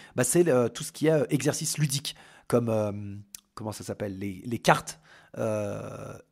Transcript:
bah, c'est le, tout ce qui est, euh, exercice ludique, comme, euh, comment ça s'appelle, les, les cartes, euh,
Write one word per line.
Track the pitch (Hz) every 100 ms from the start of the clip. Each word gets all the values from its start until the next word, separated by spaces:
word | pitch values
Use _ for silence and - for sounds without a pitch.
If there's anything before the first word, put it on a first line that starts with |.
| - -
bah, | 123
c'est | 170
le, | 170 127 117
tout | -
ce | 151
qui | - 151
est, |
euh, | 156 127
exercice | 147 139 131 160 -
ludique, | 151 139 - - - - -
comme, | 123 117
euh, | 110 104 101 101 101 104 - _ -
comment | 107
ça | 101 -
s'appelle, | 98 104 95
les, | 101 92 -
les | 113
cartes, | - 151 - - _ - - -
euh, | 117 107 104 104 107 107 104 110 -